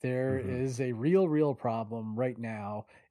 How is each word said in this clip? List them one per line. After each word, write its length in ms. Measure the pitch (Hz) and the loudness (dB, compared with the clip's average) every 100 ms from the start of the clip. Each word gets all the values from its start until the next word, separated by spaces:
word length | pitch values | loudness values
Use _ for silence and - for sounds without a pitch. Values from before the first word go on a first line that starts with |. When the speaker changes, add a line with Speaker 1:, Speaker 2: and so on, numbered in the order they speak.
Speaker 1:
There 360 | 127 127 131 131 | -2 0 0 0
Speaker 2:
Mm-hmm. 120 | 127 | -2
Speaker 1:
is 300 | 123 131 120 | -2 -2 -2
a 120 | 127 | -2
real, 360 | 113 143 185 185 | 0 4 4 4
real 240 | 151 151 | 4 2
problem 640 | 127 120 113 107 113 110 | 2 -2 -2 -4 -6 -4
right 240 | 110 127 117 | -2 -2 -2
now 480 | 117 107 101 104 - - _ | -6 -6 -6 -8 -10 -18 _